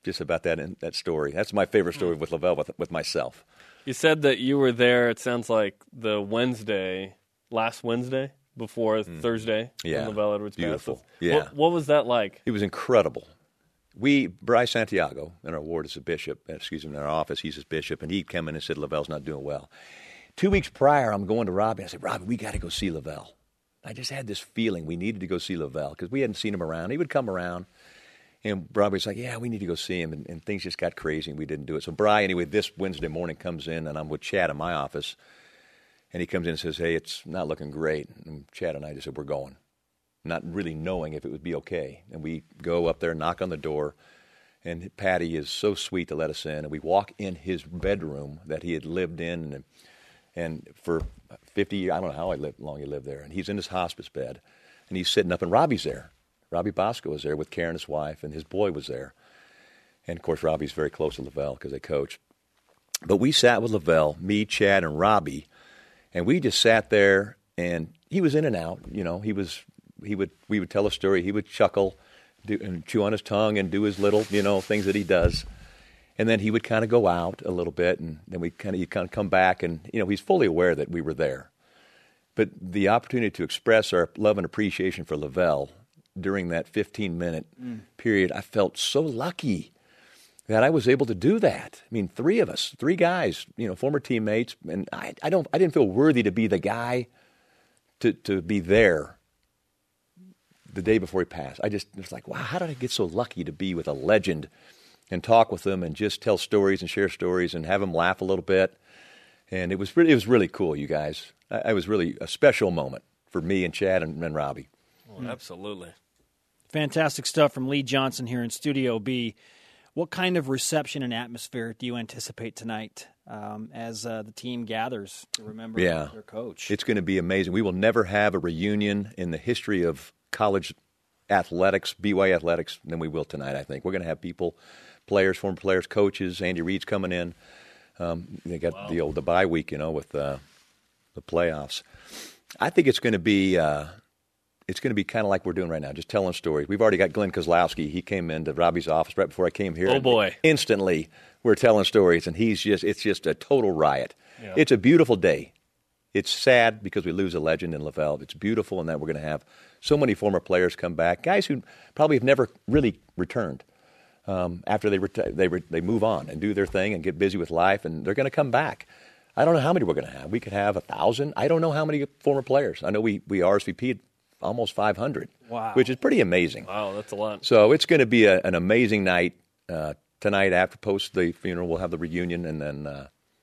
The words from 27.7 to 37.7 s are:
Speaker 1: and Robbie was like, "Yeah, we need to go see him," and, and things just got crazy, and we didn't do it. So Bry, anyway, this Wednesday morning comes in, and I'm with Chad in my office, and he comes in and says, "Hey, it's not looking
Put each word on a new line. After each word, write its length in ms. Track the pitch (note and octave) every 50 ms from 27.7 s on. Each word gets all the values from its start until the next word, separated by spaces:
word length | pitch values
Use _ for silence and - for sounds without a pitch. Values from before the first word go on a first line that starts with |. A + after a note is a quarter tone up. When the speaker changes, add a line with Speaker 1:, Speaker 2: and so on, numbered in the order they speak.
| _ _ _ - - - _ - _ _ _ _ _ _ _
Speaker 1:
and 240 | G#2+ G2+ F#2+ D#2+ - -
Robbie 200 | G#2 G2+ G#2 G2
was 120 | F#2 -
like, 120 | A2 G2
"Yeah, 180 | A2 B2 B2+ A#2
we 140 | A#2 A#2+ B2
need 100 | A2+ G2+
to 60 | G2
go 100 | F2 E2+
see 260 | D#2+ - - F#2 F2+
him," 120 | E2 D#2+ D#2
and, 120 | D2 - -
and 120 | E2+ D#2+
things 220 | _ - G#2 F#2+ -
just 140 | F#2 -
got 180 | - F2+ E2+ -
crazy, 340 | - - D#2+ D#2 D#2+ D2+ D#2
and 80 | D2
we 80 | D2 D#2
didn't 200 | C#2+ D#2 D2 C#2+
do 100 | C2+ D#2
it. 80 | D2 -
So 80 | -
Bry, 320 | D#2 - G#2 G#2+ G#2 G#2+ G2+
anyway, 220 | F#2 F#2 F2 F2
this 260 | D2 D2+ G#2+ G2 - _
Wednesday 320 | - G2 F#2+ F2+ D2 E2+ D#2+
morning 260 | D2+ E2 F2 E2+ D2+
comes 320 | _ - F2+ F2 D#2 C#2+
in, 200 | D#2+ E2 E2 D#2+
and 100 | D2+ D2
I'm 100 | D#2 D#2
with 140 | D2+ D2+ D2
Chad 280 | - - - G2 F2 D#2
in 60 | C#2+
my 160 | C#2+ D#2 F2
office, 460 | E2+ D2+ C#2 C#2 - D#2 C#2+ - - _ _ _ - _ _ _ _ _ _ _ _ _ _ _ _ _ _ _ -
and 80 | F2
he 60 | F2
comes 200 | - - F#2 E2+
in 40 | E2+
and 80 | D#2+ D#2
says, 180 | - E2+ D2+
"Hey, 180 | E2+ E2+ E2+ E2
it's 300 | D#2 - - - - -
not 200 | - D#2+ F#2 E2
looking 260 | D2+ D#2+ - D2+ D2